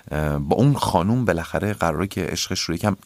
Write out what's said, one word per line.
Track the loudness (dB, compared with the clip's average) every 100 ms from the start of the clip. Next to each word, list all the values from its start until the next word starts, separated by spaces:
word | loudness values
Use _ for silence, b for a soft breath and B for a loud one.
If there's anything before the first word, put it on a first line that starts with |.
| -6
اه، | -2 0 -2
با | 2 4
اون | 4
خانوم | 4 2 2 2 2 2
بالاخره | 0 -2 -2 -2
قراره | 0 0 0 -2
که | -2
عشقش | -4 -4 -4 -4
رو | -4 -2
یکم | -2 -4